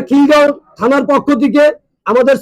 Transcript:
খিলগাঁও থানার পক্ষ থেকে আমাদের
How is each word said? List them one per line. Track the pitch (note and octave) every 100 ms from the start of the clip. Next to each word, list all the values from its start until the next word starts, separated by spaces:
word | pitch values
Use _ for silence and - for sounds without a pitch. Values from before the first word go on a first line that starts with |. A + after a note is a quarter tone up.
| -
খিলগাঁও | C#4 C#4+ D4 C#4+ C#4+ _ -
থানার | A3 C#4 F#3+
পক্ষ | - - C#4
থেকে | C4+ D4 D4+ D4+ _ _ -
আমাদের | A#3 B3+ C4+